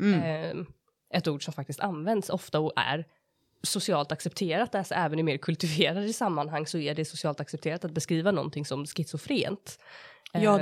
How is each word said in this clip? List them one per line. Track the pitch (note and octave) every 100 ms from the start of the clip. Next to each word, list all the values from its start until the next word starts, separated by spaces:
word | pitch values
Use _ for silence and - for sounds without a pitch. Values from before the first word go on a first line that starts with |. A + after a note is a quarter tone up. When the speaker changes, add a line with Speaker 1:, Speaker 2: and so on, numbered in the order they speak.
Speaker 1:
Mm. | G3+ F3+
Speaker 2:
eh, | D#3+ D#3 E3 D#3+ F3 - _ _ _
ett | F3 D#3+
ord | C#3+
som | -
faktiskt | D3 C#3 C3+
används | G3+ D#3+ E3+ A3 -
ofta | F#3 - D#3
och | D#3 -
är | - D3+ E3 _ _ _ _ _
socialt | - G3+ - D#3+ C#3+
accepterat. | D#3 E3 - F#3 D#3+ A#3
Alltså | G3+ F#3
även | F3 D#3+ D#3
i |
mer | D#3+ C#3+
kultiverade | - D#3+ E3 D#3 D3+ F3+ G#3
sammanhang | A3+ G#3+ D#3 D3 D3+ D#3
så | E3+
är | C#3+
det | D3+
socialt | D#3 - D#3+ C#3+
accepterat | D3 D3+ D#3+ E3+
att | F3
beskriva | D#3+ - E3 F3+
någonting | F#3 D3 D3
som | D3 C3+ C#3+
schizofrent. | - D#3 D3+ - C4 - G3+ - - - - - - -
Speaker 1:
Ja, | - G#3+ G3+